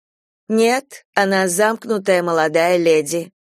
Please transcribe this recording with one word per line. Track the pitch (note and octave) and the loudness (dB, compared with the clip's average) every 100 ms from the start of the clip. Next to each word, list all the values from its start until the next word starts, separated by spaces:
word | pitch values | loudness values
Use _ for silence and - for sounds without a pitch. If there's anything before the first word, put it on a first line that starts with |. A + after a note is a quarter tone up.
| _ _ _ _ _ | _ _ _ _ _
«Нет, | A3 A3+ B3+ C4+ - _ - | 0 0 0 -6 -20 _ -2
она | G3 G3 F#3+ | 0 0 -2
замкнутая | F3 G#3+ A3+ A3+ G#3+ G3 F3+ | 0 0 -2 -6 -6 0 0
молодая | F3 E3 D#3 D#3+ E3+ F3+ | 0 0 0 0 2 2
леди. | E3 D#3 D3 E3+ E3 _ _ | 2 2 0 -6 -8 _ _